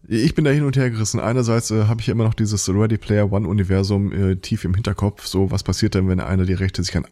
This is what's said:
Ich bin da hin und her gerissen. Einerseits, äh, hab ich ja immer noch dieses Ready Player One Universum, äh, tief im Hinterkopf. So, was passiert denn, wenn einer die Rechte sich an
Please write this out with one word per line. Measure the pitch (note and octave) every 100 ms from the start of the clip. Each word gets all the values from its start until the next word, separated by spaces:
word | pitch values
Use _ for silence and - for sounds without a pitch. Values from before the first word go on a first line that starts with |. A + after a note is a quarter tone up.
| -
Ich | G#2+ C#3+ -
bin |
da | D3
hin | C#3+
und | D3 C3+
her | B2+
gerissen. | A2+ A2 -
Einerseits, | - B2 A#2 A#2 -
äh, | A2 G#2+
hab | A#2
ich | A2+
ja |
immer | A2+
noch | A2
dieses | G#2+ G#2+ G#2 -
Ready | F#2+ A2 A2
Player | - G#2 G2+
One | F#2+ G2
Universum, | G#2 F#2 F#2+ G2 G2+ G2+
äh, | F#2 F#2+ F#2
tief | - A2+
im | -
Hinterkopf. | F#2+ A2 - G2+ - -
So, | F#2 F#2+
was | G2
passiert | - - G#2+
denn, | G2 F#2
wenn | F#2
einer | - F#2
die | F#2
Rechte | F2 F#2 -
sich | F2 -
an | -